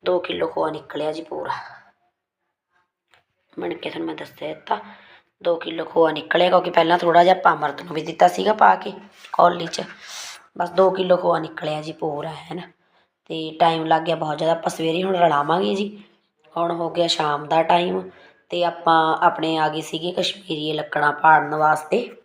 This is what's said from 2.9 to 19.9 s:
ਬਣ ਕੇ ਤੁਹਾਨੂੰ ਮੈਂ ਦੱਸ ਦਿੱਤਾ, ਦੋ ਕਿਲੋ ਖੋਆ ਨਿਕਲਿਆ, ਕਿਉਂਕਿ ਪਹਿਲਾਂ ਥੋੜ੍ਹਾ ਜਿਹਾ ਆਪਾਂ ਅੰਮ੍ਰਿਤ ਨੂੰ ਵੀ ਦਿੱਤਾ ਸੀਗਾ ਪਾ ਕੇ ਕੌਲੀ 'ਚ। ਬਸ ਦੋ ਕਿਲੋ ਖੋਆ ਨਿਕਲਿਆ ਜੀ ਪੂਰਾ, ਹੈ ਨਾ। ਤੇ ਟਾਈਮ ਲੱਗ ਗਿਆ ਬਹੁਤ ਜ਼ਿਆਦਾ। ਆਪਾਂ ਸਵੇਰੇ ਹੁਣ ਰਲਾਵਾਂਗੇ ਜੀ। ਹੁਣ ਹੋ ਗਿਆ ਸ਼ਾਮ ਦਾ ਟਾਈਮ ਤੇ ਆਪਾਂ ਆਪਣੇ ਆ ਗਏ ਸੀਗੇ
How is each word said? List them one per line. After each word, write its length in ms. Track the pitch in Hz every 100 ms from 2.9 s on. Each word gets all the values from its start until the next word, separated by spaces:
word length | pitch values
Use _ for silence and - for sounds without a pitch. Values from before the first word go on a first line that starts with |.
| _ _ _ _ _ _ -
ਬਣ 160 | 175
ਕੇ 160 | 160 160
ਤੁਹਾਨੂੰ 180 | 165 165
ਮੈਂ 80 | 151
ਦੱਸ 140 | 151
ਦਿੱਤਾ, 500 | - 151 156 - 208 - - - - _ _
ਦੋ 140 | - 170
ਕਿਲੋ 300 | 170 165 156
ਖੋਆ 260 | - 165
ਨਿਕਲਿਆ, 380 | 156 143 170 180
ਕਿਉਂਕਿ 220 | 180 175
ਪਹਿਲਾਂ 260 | - 165 175
ਥੋੜ੍ਹਾ 260 | 170 165
ਜਿਹਾ 120 | 175 185
ਆਪਾਂ 160 | 165
ਅੰਮ੍ਰਿਤ 300 | 156 151 143
ਨੂੰ 140 | - 156
ਵੀ 60 |
ਦਿੱਤਾ 260 | 160 165 180
ਸੀਗਾ 260 | 180 196
ਪਾ 220 | 214 196 185
ਕੇ 180 | 208 185 - _ -
ਕੌਲੀ 340 | - 175 175 165
'ਚ। 180 | - - - - - - - _ -
ਬਸ 120 | 175
ਦੋ 200 | 180 190
ਕਿਲੋ 260 | 185 180 175
ਖੋਆ 220 | 180 165
ਨਿਕਲਿਆ 420 | 156 - 156 151
ਜੀ 100 | 156
ਪੂਰਾ, 380 | 156 165 147 156
ਹੈ 240 | 156 160 160
ਨਾ। 60 | 170 _ _ _ _ _ _
ਤੇ 280 | 165 160 160
ਟਾਈਮ 260 | 170 160 160
ਲੱਗ 160 | 160
ਗਿਆ 140 | 165 160
ਬਹੁਤ 220 | 156 151
ਜ਼ਿਆਦਾ। 160 | 160
ਆਪਾਂ 160 | 165 -
ਸਵੇਰੇ 340 | - 165 165
ਹੁਣ 120 | 185 185
ਰਲਾਵਾਂਗੇ 580 | 170 143 147 170 202 196
ਜੀ। 280 | 208 - - _ _ _ _
ਹੁਣ 180 | - 170
ਹੋ 180 | 170 165
ਗਿਆ 180 | 165 170
ਸ਼ਾਮ 400 | - 151 147 147
ਦਾ 140 | 165
ਟਾਈਮ 380 | 160 175 180 185 185 - - _ _
ਤੇ 120 | 175
ਆਪਾਂ 540 | 170 170 - 165 160 160 175
ਆਪਣੇ 320 | 165 160 160
ਆ 100 | 156
ਗਏ 120 | 156
ਸੀਗੇ 300 | 156